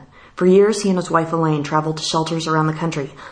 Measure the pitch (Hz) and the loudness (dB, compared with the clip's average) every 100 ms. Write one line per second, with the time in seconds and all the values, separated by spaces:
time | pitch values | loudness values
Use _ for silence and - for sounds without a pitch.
0 | - - - - 185 190 202 214 196 180 | -20 -20 -16 0 4 6 4 2 0 -2
1 | 175 165 160 165 160 151 147 156 156 156 | 0 0 0 0 0 0 0 -2 -2 -4
2 | - 165 160 165 160 160 156 156 165 151 | -4 -2 -2 -4 -2 0 0 -2 -4 -6
3 | 135 - - | -8 -12 -12